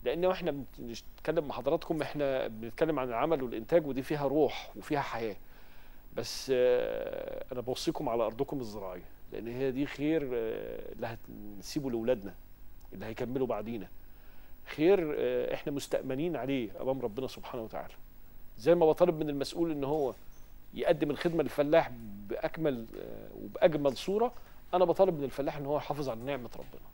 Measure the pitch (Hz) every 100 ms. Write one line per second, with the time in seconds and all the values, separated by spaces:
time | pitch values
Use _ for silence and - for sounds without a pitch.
0 | - 165 185 185 175 143 127 - 123 113
1 | - - - 160 143 113 123 160 - 160
2 | 143 147 139 131 113 110 113 - 160 147
3 | 127 113 147 160 127 113 110 170 151 131
4 | 131 151 139 147 135 - - - - 147
5 | 131 117 113 98 - - - - - -
6 | - - 117 - - 131 123 123 - 113
7 | - - - - - 123 120 127 - 160
8 | 143 117 110 110 139 143 113 104 95 90
9 | - - - 104 110 120 135 127 143 -
10 | 147 160 139 120 113 101 104 - - -
11 | 117 113 - 107 104 101 90 156 135 117
12 | 113 127 98 - - - - - - 95
13 | 104 113 123 131 127 107 107 117 90 -
14 | - - - - - - - - 160 196
15 | 160 - 120 123 127 - - 139 - -
16 | 131 131 170 151 127 139 110 - 123 135
17 | 120 104 131 - - 123 113 - - -
18 | - - - - - - 151 175 160 151
19 | 175 156 156 143 135 - 170 147 135 156
20 | 135 - - - - - - - 131 160
21 | 151 139 175 165 139 - 147 160 - -
22 | - 101 - - 156 - 160 123 113 -
23 | 117 107 107 104 104 104 - 151 143 123
24 | - 202 240 - - - - 180 180 165
25 | 190 160 139 - 139 151 139 147 - 147
26 | 135 110 127 139 117 - - - -